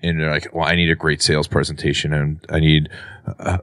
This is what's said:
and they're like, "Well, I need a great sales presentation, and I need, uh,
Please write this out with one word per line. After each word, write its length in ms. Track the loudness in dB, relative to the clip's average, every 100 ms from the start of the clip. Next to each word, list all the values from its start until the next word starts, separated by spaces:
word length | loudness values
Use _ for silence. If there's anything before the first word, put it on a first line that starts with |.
and 180 | -2 0
they're 120 | 0
like, 160 | -2 -2
"Well, 140 | -2 0
I 60 |
need 160 | 2 2
a 60 | 2
great 260 | 0 0
sales 260 | 2 0 0
presentation, 640 | 0 -2 -2 -2 -2 -2
and 320 | -2 -2 -4 -4
I 100 | 2
need, 300 | 4 4 2 -8 -18 -16 -14 -8
uh, 220 | -4 -4